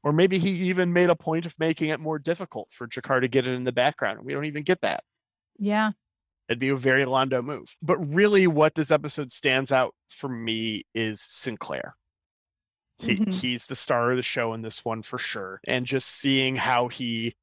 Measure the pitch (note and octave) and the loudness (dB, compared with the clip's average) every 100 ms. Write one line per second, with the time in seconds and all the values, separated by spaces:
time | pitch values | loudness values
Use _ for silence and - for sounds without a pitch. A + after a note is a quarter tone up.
0 | C#3+ D3+ F#3 F#3 F#3 F3+ F#3 F#3 F3+ F3 | 2 4 4 4 0 0 0 0 2 4
1 | F3+ E3 - D#3+ E3+ - D#3+ D#3 D#3 D3+ | 4 2 0 -4 -4 -4 -2 0 -2 -2
2 | D#3 D#3 D3 E3+ F#3 A#2 - - A#2+ - | -4 -6 -4 -4 -6 -12 -14 -14 -10 -10
3 | - C3 B2+ C3 B2+ B2+ B2+ B2 C3 - | 0 0 4 2 2 -2 -2 2 2 2
4 | A2+ G#2+ B2+ C#3+ D3+ D3 C#3+ F#3 G2+ - | -4 -4 -6 -6 -4 -4 0 0 0 -2
5 | _ _ _ _ _ _ G3+ G#3 A3 - | _ _ _ _ _ _ 0 2 0 -2
6 | _ _ _ _ - A#2+ C3 C3+ C3 C3 | _ _ _ _ -6 -2 0 2 4 4
7 | C3+ C3 C3 B2+ B2 C3+ - - D#3 F3+ | 4 2 2 0 -2 -10 -12 -10 -2 0
8 | D3+ D#3+ G#3 G3+ F#3 D3 D#3 D#3 D3 D#3 | 0 4 6 8 6 6 4 4 2 2
9 | C#3+ - C3+ - C#3+ C3 C3+ C3+ B2+ _ | 2 -6 -6 -2 2 2 2 2 2 _
10 | _ - C#3 A#2+ A2+ A2+ A2+ G#2 - A2+ | _ -12 -10 -6 -4 -4 -4 -6 -6 -4
11 | A2 G#2 - - C3 A2 - C2+ - - | -2 -4 -8 -6 -6 -8 -8 -8 -8 -14
12 | _ _ _ _ _ _ _ _ _ _ | _ _ _ _ _ _ _ _ _ _
13 | A3+ F#3 G#3 F#3 B2+ A#2+ - C3 - B2 | -4 0 0 -2 -4 -6 -6 -6 0 0
14 | A#2+ B2+ B2 - A#2 A2+ A2 - A#2+ A2+ | 2 0 -2 -2 -4 -4 -8 -8 -8 -8
15 | - B2+ - A2 F#2+ F#2+ A2 B2+ B2 C3+ | -8 -8 -6 -6 -10 -10 -4 -4 -2 -4
16 | - - C#3 C3+ C3 C3 C3 B2 B2 - | -2 -2 0 2 0 -2 0 0 0 -4
17 | B2 A2+ A#2 - | -6 -4 -6 -8